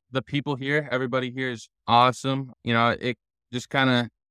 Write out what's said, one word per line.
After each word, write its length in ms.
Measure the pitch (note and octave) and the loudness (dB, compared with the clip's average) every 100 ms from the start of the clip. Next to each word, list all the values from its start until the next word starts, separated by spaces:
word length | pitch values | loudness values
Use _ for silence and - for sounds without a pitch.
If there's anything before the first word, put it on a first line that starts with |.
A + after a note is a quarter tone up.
| _ | _
the 120 | C3 | -8
people 340 | - C#3+ C#3 C3+ | -4 -6 -4 -6
here. 320 | C3+ D3+ C#3 | -2 -2 -2
Everybody 400 | B2+ C3 C3 B2+ | -4 -2 -2 -4
here 200 | B2+ C3 | -6 -6
is 180 | A2+ - _ - | -6 -12 _ 2
awesome. 680 | A#2 B2+ A#2+ C3+ C3+ C3 - | 6 6 4 -2 -4 -6 -8
You 80 | - | 0
know, 240 | A#2 A#2 - | 2 2 0
it 200 | B2+ A#2 _ _ _ | -4 -6 _ _ _
just 160 | A#2+ - | -10 -4
kinda, 400 | C#3 C3+ B2 A#2 _ _ | 0 2 2 0 _ _